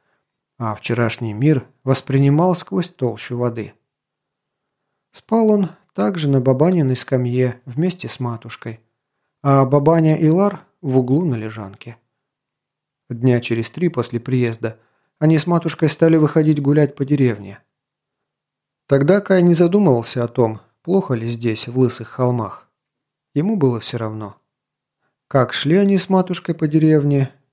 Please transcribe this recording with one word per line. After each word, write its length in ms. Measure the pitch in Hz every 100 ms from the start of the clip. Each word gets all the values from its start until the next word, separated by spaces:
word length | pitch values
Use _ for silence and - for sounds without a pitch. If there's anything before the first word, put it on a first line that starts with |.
| _ _ _ _ _ -
а 180 | 113 107
вчерашний 580 | - 117 117 - 113
мир 340 | 104 147 139 - _
воспринимал 720 | 131 131 - 135 139 147 180 175
сквозь 340 | - 190 170
толщу 480 | - 123 107 - 120
воды. 360 | 123 117 101 - _ _ _ _ _ _ _ _ _ _ _ _ _
Спал 380 | - - 226 220
он 200 | 208 180 - _
также 360 | - 208 180 147
на 100 | 135
бабаниной 560 | 127 127 170 180 131 127
скамье 640 | - 131 123 123 127 120 -
вместе 420 | 123 180 175 120
с 120 | -
матушкой, 600 | 123 117 117 - 113 110 _ _ _ _ _ _
а 220 | 139 139 131
бабаня 520 | 143 143 165 160 156
и 120 | 156
Лар 360 | 170 202 196 - _
в 160 | 139 131
углу 280 | 123 143 175
на 100 | 117
лежанке. 600 | 110 107 98 98 120 113 _ _ _ _ _ _ _ _ _ _ -
Дня 280 | 117 127 120
через 280 | - 113 110
три 200 | - 175
после 320 | 127 113 117
приезда 580 | 120 127 120 110 113 110 _ _ _ -
они 180 | 156 160
с 80 | 175
матушкой 440 | 170 160 - 156
стали 260 | - 165 165
выходить 460 | 151 165 156 147
гулять 340 | 139 151 147 -
по 80 |
деревне. 560 | 135 143 127 104 98 101 _ _ _ _ _ _ _ _ _ _ _ _ -
Тогда 320 | 139 143 196
Кай 240 | 196 190
не 100 | 175
задумывался 720 | 170 175 202 190 120 113 127
о 60 | 120
том, 320 | - 113 110 _ _
плохо 320 | - 190 180
ли 160 | 120 117
здесь, 380 | 117 117 107 -
в 100 | 123
Лысых 300 | 127 120 113
холмах. 600 | - 123 123 101 - _ _ _ _ _ _ _
Ему 240 | 139 185 214
было 240 | 135 117
все 160 | - 113
равно. 400 | 110 110 104 - _ _ _ _ _ _ _ _ -
Как 240 | 135 120
шли 240 | - 143 185
они 220 | 196 190
с 100 | 180
матушкой 480 | 190 185 175 - 160
по 120 | 156
деревне, 640 | 156 156 151 143 139 131 - _